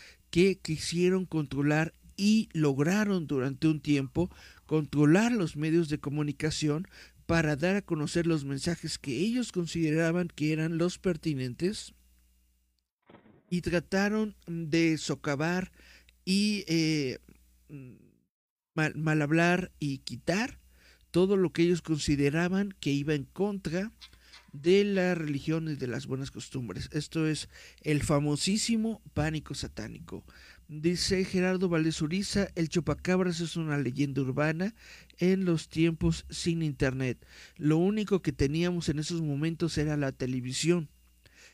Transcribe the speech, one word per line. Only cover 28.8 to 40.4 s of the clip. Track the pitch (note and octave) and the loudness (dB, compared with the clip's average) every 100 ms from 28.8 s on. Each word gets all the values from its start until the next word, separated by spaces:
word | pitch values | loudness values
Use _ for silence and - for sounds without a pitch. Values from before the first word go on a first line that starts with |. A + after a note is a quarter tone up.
| A3 A3 - | 0 -6 -8
pánico | - D#3 D#3 - | -2 -2 -2 -6
satánico. | C3 B2+ - A2 A2 E3 - - - - - - | -10 -10 -10 -12 -12 -14 -14 -16 -20 -20 -20 -16
Dice | D3+ E3 F3+ - F#3+ | -2 -2 0 0 0
Gerardo | F#3+ F#3 F#3 F#3 F#3 | 0 0 0 2 2
Valdez | E3+ D#3+ D#3 | 2 0 0
Uriza, | D3+ F#3+ G3+ G3+ G3 - | -2 -2 -2 -2 -2 -2
"El | D#3+ | -2
chupacabras | F3 D#3 C#3+ F3+ F#3 F#3 E3 | 0 -2 -2 0 2 2 -2
es | E3+ E3+ | -4 -4
una | D#3+ D3 | -2 -2
leyenda | B2+ C#3 C#3+ C3+ | -2 0 -2 0
urbana | C3 C3 D3+ D#3+ G3 - - - - - | -2 0 0 0 -4 -6 -20 -20 -18 -2
en | F3+ F#3+ F3+ | 2 2 2
los | D#3+ - | 0 -2
tiempos | D#3+ E3 E3 E3 E3 - | 2 2 2 -2 -2 -6
sin | D#3+ F3 E3 | -6 -2 -2
internet. | D#3 C3 C3+ C3 C3 - - - - - | -2 0 -2 0 -4 -4 -10 -20 -20 -2
Lo | D3 D#3 | 2 4
único | F#3 G#3+ G3+ F#3+ | 2 0 0 0
que | - | 0
teníamos | B2+ C#3 D#3+ F3 F3 E3 | 0 0 2 0 0 -2
en | D3 | -2
esos | D3+ E3+ | -2 -4
momentos | D#3 C#3 D#3+ E3 E3 - | -2 0 -2 0 -2 0
era | D3+ D3 | -2 0
la | C#3 | -2
televisión." | - B2+ C3 | -4 -4 -4